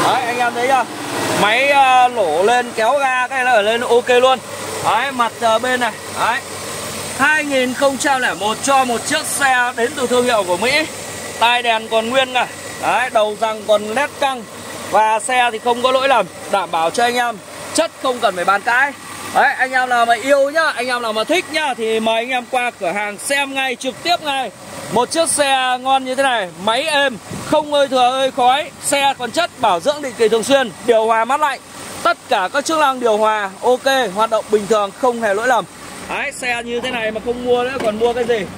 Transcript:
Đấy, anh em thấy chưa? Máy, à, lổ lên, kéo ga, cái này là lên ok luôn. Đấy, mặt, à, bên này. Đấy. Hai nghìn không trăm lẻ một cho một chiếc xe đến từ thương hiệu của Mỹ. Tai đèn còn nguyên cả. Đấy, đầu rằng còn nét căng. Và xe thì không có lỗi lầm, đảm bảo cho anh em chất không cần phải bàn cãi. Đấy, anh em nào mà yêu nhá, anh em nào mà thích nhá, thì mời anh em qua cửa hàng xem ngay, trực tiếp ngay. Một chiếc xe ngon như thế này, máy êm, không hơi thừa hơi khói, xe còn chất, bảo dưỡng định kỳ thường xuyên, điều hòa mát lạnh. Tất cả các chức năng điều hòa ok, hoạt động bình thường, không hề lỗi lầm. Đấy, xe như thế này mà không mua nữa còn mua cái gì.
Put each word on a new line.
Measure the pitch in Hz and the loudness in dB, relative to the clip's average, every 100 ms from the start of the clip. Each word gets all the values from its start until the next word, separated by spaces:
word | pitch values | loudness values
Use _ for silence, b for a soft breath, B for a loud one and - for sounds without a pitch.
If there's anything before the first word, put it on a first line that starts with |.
Đấy, | 151 226 240 | 0 0 -2
anh | 240 | -2
em | 240 | -2
thấy | 240 247 | 0 0
chưa? | 262 226 - - - - 151 | 2 0 -6 -8 -6 -4 0
Máy, | 196 233 277 | 2 2 4
à, | 277 262 254 247 | 4 6 6 4
lổ | 240 180 151 | 2 0 2
lên, | 202 247 240 226 | 4 2 0 0
kéo | 220 285 | 2 2
ga, | 269 254 247 | 0 0 -2
cái | 262 | -2
này | 254 233 | 2 2
là | |
lên | 202 233 | 2 0
ok | 240 240 247 | 2 2 4
luôn. | 247 254 254 - - - - | 4 4 2 -2 -12 -10 -4
Đấy, | 147 202 269 | 0 0 0
mặt, | 254 233 - | -2 -2 0
à, | 233 220 | 2 2
bên | 254 254 | 2 0
này. | 240 208 - - | -2 -4 -12 -4
Đấy. | 196 254 - - - - - - - - | -2 -2 -6 -12 -10 -10 -10 -10 -10 0
Hai | 277 311 | 2 2
nghìn | 294 269 254 | 2 0 0
không | 240 277 269 | 2 0 2
trăm | 294 262 | 0 0
lẻ | 240 165 | 0 -2
một | 202 220 | -4 -2
cho | 269 277 247 | 2 2 2
một | 226 - | -2 -2
chiếc | 302 294 | -4 -2
xe | - 277 254 247 247 | -2 2 2 0 0
đến | 233 294 | -2 -2
từ | 247 | 0
thương | 247 247 | 2 2
hiệu | 226 180 | 2 0
của | 180 | 0
Mỹ. | 233 277 214 - - - - - | 2 0 -2 -8 -12 -12 -12 0
Tai | 226 247 | 2 2
đèn | 240 220 220 | 2 -2 0
còn | 226 220 | -2 2
nguyên | 262 254 | 0 2
cả. | 254 208 - - - | 0 -2 -6 -14 -4
Đấy, | 139 196 254 | 0 0 2
đầu | 233 214 208 | 2 0 0
rằng | 220 220 208 | -4 -4 2
còn | 208 214 226 | 2 2 -2
nét | 285 - | -2 -2
căng. | 277 254 202 - - - - | -2 -2 -10 -16 -14 -12 -2
Và | 190 220 220 | 2 2 2
xe | 214 254 240 | 0 0 0
thì | 220 | 0
không | 240 240 | -2 0
có | 247 | 2
lỗi | 262 269 | 2 4
lầm, | 247 185 - - | 2 2 -6 -4
đảm | 196 170 | -2 -2
bảo | 170 165 | -2 0
cho | 240 | 2
anh | 240 247 | 0 0
em | 240 214 - - - | -2 -4 -14 -16 -4
chất | - 320 - | -2 -2 -2
không | 269 247 | -4 0
cần | 214 180 | 0 0
phải | 175 | 0
bàn | 196 | 2
cãi. | 240 240 277 254 - - - - | 2 2 2 -2 -14 -14 -2 2
Đấy, | 247 240 | 2 2
anh | 254 | 0
em | 262 254 | 0 2
nào | 240 233 | 2 4
mà | |
yêu | 233 262 285 277 | 2 4 4 4
nhá, | 311 311 233 | 2 0 0
anh | 247 | -4
em | 240 | -2
nào | 233 | -2
mà | 214 | -4
thích | 220 339 - | 0 0 0
nhá, | 311 302 | -2 -2
thì | 233 220 220 | -2 -2 0
mời | 220 226 | 0 0
anh | 240 | 0
em | 254 240 | -4 -2
qua | 254 247 - | -2 -2 -4
cửa | 185 | -4
hàng | 196 208 208 | -2 -4 -8
xem | - 277 277 | -4 -2 -2
ngay, | 269 262 247 | -4 -4 -4
trực | 262 220 | -8 -6
tiếp | 330 339 | -2 -2
ngay. | 311 269 240 - - - - | -2 -4 -6 -10 -16 -14 -4
Một | 190 247 | 0 0
chiếc | 320 330 | 0 0
xe | - 277 269 254 254 | 2 2 2 0 -2
ngon | 262 269 262 | 0 0 0
như | 254 | 0
thế | |
này, | 269 240 180 160 | 0 0 -4 -4
máy | 202 233 | -2 0
êm, | 311 294 277 214 - - - | 0 2 0 -2 -12 -12 0
không | 302 302 | 0 2
hơi | 285 277 | 0 2
thừa | 262 247 | 4 2
hơi | 262 269 | 2 -2
khói, | 262 247 269 311 - | 2 2 2 -2 -8
xe | - 285 277 262 | -2 2 2 0
còn | 247 | -4
chất, | 302 349 - | -2 -2 0
bảo | 233 175 | 0 2
dưỡng | 185 294 | 0 -2
định | 277 208 | -6 0
kỳ | 226 | 2
thường | 226 | 2
xuyên, | 214 269 240 156 247 | 4 2 2 -4 2
điều | 226 220 | 2 4
hòa | 226 226 | 2 2
mát | 285 | 0
lạnh. | 302 254 - - - - | 0 -2 -12 -18 -14 -4
Tất | - 339 - | -2 -2 0
cả | 226 185 | 0 0
các | 277 277 | -2 0
chức | 311 | 2
năng | 285 262 | 2 2
điều | 233 214 | 0 2
hòa | 214 214 196 190 | 2 2 -4 -2
ok, | 226 247 269 269 226 185 | 0 2 2 0 0 0
hoạt | 220 | 0
động | 220 - | 0 0
bình | 214 196 | -2 2
thường, | 220 196 - | 0 0 0
không | 262 233 | -2 0
hề | 226 | -2
lỗi | 196 240 | 0 2
lầm. | 233 180 - - - - | 0 0 -14 -18 -16 -10
Đấy, | 185 269 | -8 -8
xe | - 254 240 | -6 -6 -4
như | 240 240 | -4 -6
thế | 254 | -4
này | 247 220 | -4 -4
mà | 220 233 | -4 -6
không | 240 247 | -4 0
mua | 247 | 0
nữa | 247 269 | 0 -2
còn | 220 214 | -2 0
mua | 233 | 0
cái | 240 | 0
gì. | 233 233 180 | 0 -2 -2